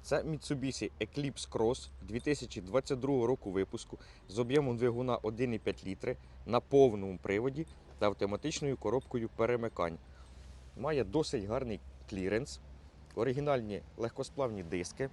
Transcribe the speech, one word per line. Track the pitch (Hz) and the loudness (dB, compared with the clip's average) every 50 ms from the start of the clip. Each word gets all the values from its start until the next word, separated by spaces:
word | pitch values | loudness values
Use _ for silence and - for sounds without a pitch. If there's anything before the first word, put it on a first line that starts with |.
Це | - - 143 156 | 0 2 0 0
Mitsubishi | 98 147 160 135 - - 147 135 123 135 120 - 110 98 - - | 2 0 -4 -4 -2 -2 -2 0 0 -2 -2 -2 -4 -4 0 -2
Eclipse | 110 - - 143 143 143 117 - - - | -4 -2 -2 -2 -2 -2 -4 -6 -10 -4
Cross | - - 113 113 131 - - - - - | 0 2 2 2 2 0 -4 -14 -14 -14
дві | - 92 104 123 | -10 -6 -6 -2
тисячі | - 147 143 131 123 110 - 113 | 0 0 0 0 -2 -8 -8 -8
двадцять | 90 92 98 131 - - 143 127 | -8 0 0 0 0 0 -2 0
другого | 117 135 139 131 113 | 2 2 2 4 4
року | 117 135 - - 104 | 4 2 0 -2 -2
випуску | 90 95 95 - - 113 - - - - - - - - - - | 0 0 0 0 -2 -10 -8 -10 -12 -14 -14 -18 -20 -20 -18 -6
з | 92 110 | -2 -2
об'ємом | 123 120 131 151 143 131 120 | 0 4 4 4 4 4 2
двигуна | 113 123 123 113 120 127 127 120 | 2 2 2 2 2 0 0 0
один | - - 107 113 107 131 123 117 | 0 0 -2 0 0 0 0 0
і | 104 | 0
п'ять | - 104 95 - - | 0 -2 -4 -2 -4
літри | 95 95 - - 120 127 - - - - - - | -6 -6 -2 -2 -4 -4 -4 -8 -20 -18 -14 -4
на | - 110 120 | 0 0 0
повному | - - 139 139 135 131 104 104 98 98 92 87 | 2 6 10 10 10 10 8 2 -2 -4 -4 -4
приводі | - - 98 104 120 135 131 147 160 - - - - - - - | 0 2 2 2 2 0 -2 -4 -6 -8 -10 -20 -20 -20 -2 2
та | 104 | 2
автоматичною | 104 98 - 101 101 104 98 - 151 160 - 151 139 131 | 2 4 4 0 0 0 -2 -2 -2 -2 0 0 -2 -2
коробкою | - - 104 110 131 - - - 123 113 110 | 0 0 2 2 2 0 0 -4 -2 -2 -2
перемикань. | - - 113 113 120 117 117 110 - - 90 85 82 82 - - - - - - - - - - - - - - - | 0 2 2 4 4 2 0 -2 0 0 0 0 0 -4 -12 -18 -18 -18 -18 -18 -18 -18 -16 -16 -16 -16 -18 -16 -10
Має | - 120 147 160 139 110 | -4 -2 0 2 0 0
досить | 92 98 151 160 - - 120 95 | 2 2 2 2 2 0 -2 0
гарний | 101 113 135 131 117 104 90 - - - - - - | 0 0 -2 0 -2 -4 -6 -6 -14 -18 -16 -12 -6
кліренс, | 107 95 92 95 98 113 143 - - - - - - - - - - - - - - | -4 0 2 2 2 2 0 -2 -10 -14 -14 -16 -18 -18 -18 -20 -20 -20 -20 -8 -2
оригінальні | - 117 131 123 143 143 147 139 127 113 104 101 95 - - - | 0 0 2 2 2 2 2 2 2 2 -2 -4 -6 -6 -10 -4
легкосплавні | - 113 117 - - 135 - - 143 135 120 110 98 | -4 -4 -2 -2 -4 -6 -6 -2 0 0 0 0 -4
диски. | 90 85 98 87 90 - - - 135 135 | -4 -2 -2 -2 -2 -4 -4 -4 -4 -4